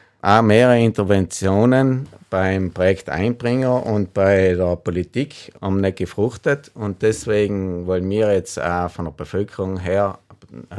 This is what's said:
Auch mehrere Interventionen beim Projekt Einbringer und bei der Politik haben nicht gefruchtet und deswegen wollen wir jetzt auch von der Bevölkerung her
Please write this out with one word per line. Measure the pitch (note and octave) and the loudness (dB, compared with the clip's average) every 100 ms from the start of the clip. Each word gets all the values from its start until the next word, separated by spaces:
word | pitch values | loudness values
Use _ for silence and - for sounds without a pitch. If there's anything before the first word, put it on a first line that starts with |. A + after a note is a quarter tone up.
| _ _ | _ _
Auch | - G#2+ | 2 4
mehrere | A2 G#2+ B2 A#2+ | 6 6 6 4
Interventionen | A2+ G#2+ G2 G2 F2+ - F#2+ G2 A#2+ C3 C3+ C3 C3+ - _ | 2 2 2 2 0 -2 0 2 4 4 2 0 -6 -16 _
beim | F#2+ F#2+ F#2+ F#2 | -2 0 0 -2
Projekt | F#2 F#2 F#2+ - | 0 2 0 -2
Einbringer | D2 G#2 A#2+ A#2+ B2 C3 B2+ A2+ | -4 -2 -2 -2 -2 0 -2 -2
und | G#2+ F#2 | -2 -2
bei | G2+ G2 G2 F#2+ | 0 2 4 2
der | F2+ F2+ F2 | 2 0 -2
Politik | - F2 F2 A#2+ D3 - - - | -4 -6 -4 -6 -6 -10 -20 -10
haben | G2 G2 | -4 0
nicht | G2 F#2+ | 0 -2
gefruchtet | F#2 - A2 - D#3+ C#3+ - | -6 -4 -4 -4 -4 -4 -6
und | - G#2 F#2 | -10 -8 -2
deswegen | A2 A2 - G#2 G2+ G2+ F#2+ F2 F2 | -2 -2 -2 0 0 -2 -4 -6 -4
wollen | F#2 F#2 | -4 -2
wir | G#2 G#2+ | 0 0
jetzt | G2 E2+ - | 0 -2 -6
auch | D2 F2+ F2 | -4 -2 -4
von | - E2+ | -6 -10
der | |
Bevölkerung | C#2+ D2 F2+ G#2 - F#2+ F#2+ | -10 -8 -6 -6 -6 -8 -6
her | F2+ F#2+ G2+ - _ - _ A#1+ - | -4 -2 -2 -4 _ -20 _ -20 -16